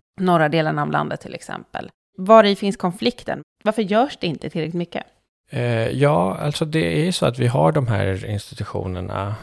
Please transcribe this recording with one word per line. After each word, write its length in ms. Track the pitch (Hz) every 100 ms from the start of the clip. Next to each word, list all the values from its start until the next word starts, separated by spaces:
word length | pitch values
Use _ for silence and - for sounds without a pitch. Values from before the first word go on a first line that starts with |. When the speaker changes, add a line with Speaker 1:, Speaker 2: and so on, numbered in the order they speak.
| _ -
Speaker 1:
norra 300 | 185 170 151
delen 300 | 160 156 151
av 120 | 151
landet 300 | 151 151 -
till 140 | - -
exempel. 540 | - - - - - - _ -
Var 260 | 190 226
i 120 | 208 196
finns 220 | 202 190
konflikten? 640 | 180 175 233 - - - - _
Varför 180 | 208 214
görs 360 | 190 214 254 -
det 60 | 180
inte 220 | 147 -
tillräckligt 260 | 165 156 175
mycket? 280 | 170 - - _ _ _ _
Speaker 2:
Eh, 380 | 131 120 113 113
ja, 480 | 131 143 160 185 190
alltså 280 | 147 147 156
det 340 | 160 170 160
är 60 | 175
ju 60 |
så 140 | - 160
att 140 | 123
vi 80 | 123
har 240 | 135 160
de 160 | 156 120
här 380 | 101 98 95 104
institutionerna, 1080 | 104 - - 101 101 95 90 95 98 101 107